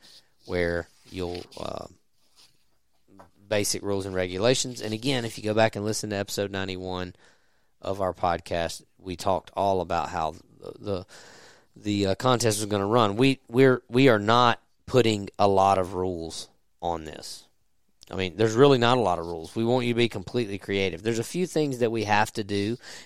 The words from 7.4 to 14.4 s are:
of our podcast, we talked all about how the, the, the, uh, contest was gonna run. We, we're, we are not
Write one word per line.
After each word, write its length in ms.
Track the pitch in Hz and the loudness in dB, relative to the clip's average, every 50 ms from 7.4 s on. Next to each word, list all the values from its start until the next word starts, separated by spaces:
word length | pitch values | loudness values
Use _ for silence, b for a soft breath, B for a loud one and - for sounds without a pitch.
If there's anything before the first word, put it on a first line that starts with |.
| b b b b b b b b | b b b b b b b b
of 180 | - 95 98 98 | -6 -6 -4 -2
our 140 | 95 92 85 | -2 -2 -2
podcast, 680 | - - 90 85 82 - - 90 85 85 82 - - - _ _ _ | 0 0 0 0 0 -4 -6 -4 -4 -4 -4 -6 -10 -16 _ _ _
we 160 | 92 95 90 | -10 -10 -8
talked 360 | 85 - 101 92 80 - - - | -4 0 0 0 0 -2 -6 -4
all 280 | 92 98 101 98 92 | -2 0 2 2 0
about 260 | 87 82 87 85 76 - | 0 -2 -2 -2 -2 -2
how 260 | 87 87 80 78 78 - - _ _ - | -4 -4 -4 -4 -6 -8 -20 _ _ -18
the, 140 | - - - - | -16 -16 -16 -12
the, 260 | - 104 101 90 92 B B B B B B B B B B B B B B | -8 -6 -6 -6 -8 B B B B B B B B B B B B B B
the, 300 | - 104 104 101 101 98 | -10 -4 -2 0 2 2
uh, 80 | 95 95 | 2 0
contest 440 | - - 127 127 113 117 113 104 104 | 2 2 2 2 4 2 0 0 0
was 80 | 107 | -2
gonna 200 | 101 104 101 98 | -2 -2 -2 0
run. 300 | 101 113 123 113 101 98 | 2 4 4 4 4 4
We, 240 | 110 135 135 135 - _ | 2 2 2 2 0 _
we're, 360 | - 117 123 135 131 127 123 _ - | -2 4 6 6 6 6 2 _ -2
we 180 | 117 127 139 135 | 2 4 6 6
are 100 | 113 104 | 6 4
not 420 | 101 104 117 123 | 4 4 4 6